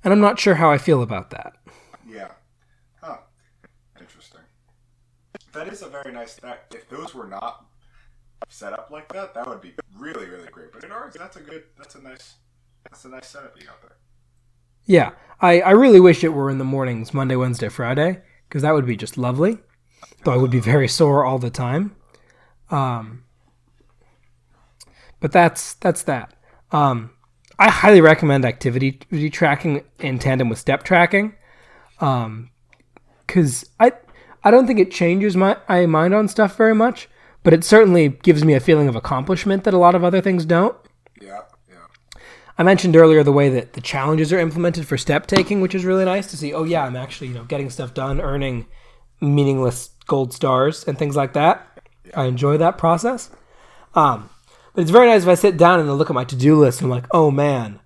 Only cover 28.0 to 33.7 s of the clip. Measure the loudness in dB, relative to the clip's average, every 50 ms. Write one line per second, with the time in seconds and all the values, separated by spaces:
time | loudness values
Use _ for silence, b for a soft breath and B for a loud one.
28 | 8 8 6 4 2 0 0 2 0 -2 -6 -4 -6 -4 -4 -2 -4 -4 -6 _
29 | -14 _ -6 -6 -6 -6 -4 -2 0 0 0 -2 -4 -6 -6 -6 -8 _ _ _
30 | -10 -8 -8 -4 -2 -2 -2 0 -2 -4 -4 -6 -4 -4 -4 -4 -2 0 2 2
31 | 2 2 2 -2 -2 -2 -10 b b b b b b b b b b b b b
32 | -4 -4 -4 -4 -6 -8 -10 -14 -18 -20 _ _ _ _ _ _ _ _ _ -20
33 | _ _ _ _ _ -2 0 0 0 0 -2 -6 -12 _